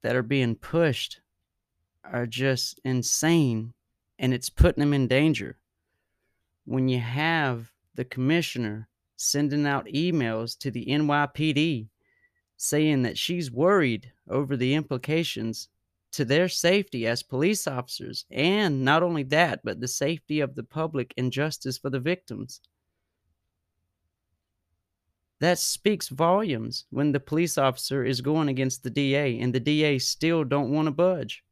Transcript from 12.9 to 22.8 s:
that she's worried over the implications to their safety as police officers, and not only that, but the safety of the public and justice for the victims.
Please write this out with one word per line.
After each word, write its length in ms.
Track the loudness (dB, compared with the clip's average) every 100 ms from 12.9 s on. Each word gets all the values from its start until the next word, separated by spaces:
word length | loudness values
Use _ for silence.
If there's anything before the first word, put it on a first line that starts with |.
| 2
that 140 | 0 -2
she's 320 | -4 -4 -4
worried 600 | 0 2 4 2 0 -6 _ _
over 300 | -4 -2 0
the 160 | 0
implications 960 | 0 -2 -6 -2 -2 -2 -4 -6 -6 -12 _ _ _ _
to 140 | -4 0
their 240 | 2 2
safety 580 | 2 2 2 0 -2 -2
as 160 | -2
police 440 | -4 0 0 0 -2
officers, 580 | -6 -8 -10 -10 -12 -12
and 540 | -2 2 2 2 2
not 180 | 4 4
only 220 | 2 -2
that, 380 | 0 2 2 0
but 160 | -6 -6
the 80 | -6
safety 540 | -2 -2 -4 _ -2
of 140 | -2 -4
the 80 |
public 500 | -10 -6 -4 -4 -6 -2
and 160 | -4
justice 460 | 0 -4 -4 -8 -6
for 120 | -6
the 100 | -4
victims. 600 | -2 -4 -6 -12 -12 -14 _ _